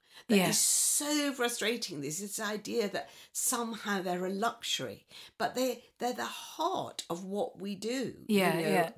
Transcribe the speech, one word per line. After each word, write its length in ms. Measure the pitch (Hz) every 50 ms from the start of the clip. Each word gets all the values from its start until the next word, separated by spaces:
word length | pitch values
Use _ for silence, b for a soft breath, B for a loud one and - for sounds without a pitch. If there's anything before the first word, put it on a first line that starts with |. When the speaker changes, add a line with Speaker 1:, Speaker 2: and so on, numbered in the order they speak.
| b b b b b -
Speaker 1:
That 80 | 226
Speaker 2:
Yeah. 120 | 196 180 160
Speaker 1:
is 80 | - -
so 760 | - - - - - - - - 294 294 302 294 285 285
frustrating. 680 | 262 254 240 240 240 - - 214 240 220 226 190 170 147
There's 200 | 139 143 156 180
this 180 | 208 202 - -
idea 480 | 220 208 214 208 - 185 214 233 214 196
that 220 | - - - B B B B B
somehow 680 | B - - - 254 233 240 226 226 208 - 214 202 190
they're 240 | 175 185 180 180 185
a 40 | 185
luxury, 760 | 196 196 220 233 - - - - - - 135 110 98 - - B B B B B B
but 180 | - - 143 -
they, 300 | 240 254 254 247 - - - _ -
they're 140 | 240 247
the 120 | 247 - 233
heart 800 | 233 - - - - - - 320 359 381 - 135 113 - - - -
of 160 | 165 175 190
what 340 | 185 196 208 - - - -
we 140 | 185 202 202
do. 420 | 180 190 220 247 269 240 143 - - - -
Speaker 2:
Yeah, 280 | 214 196 185 175 160 170
Speaker 1:
You 60 | 165
know, 60 | 156
Speaker 2:
yeah. 200 | - 180 165 165 -